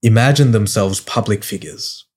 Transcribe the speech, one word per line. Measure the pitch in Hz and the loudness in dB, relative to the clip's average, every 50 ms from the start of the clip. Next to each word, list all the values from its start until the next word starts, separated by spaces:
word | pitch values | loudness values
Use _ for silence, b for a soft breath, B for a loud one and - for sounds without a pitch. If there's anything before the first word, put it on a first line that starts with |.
| - | 4
imagine | 117 110 113 120 135 139 143 143 131 | 4 4 4 4 4 4 4 4 4
themselves | 113 110 104 98 - 110 98 95 95 95 | 4 2 0 0 0 0 -2 -2 -2 -6
public | - - - 120 104 - 107 98 - | -8 -6 -6 -4 -2 -2 -4 -4 -4
figures. | - - 95 80 76 - - - - - - - _ _ | -10 -12 -12 -12 -14 -16 -14 -14 -14 -14 -16 -20 _ _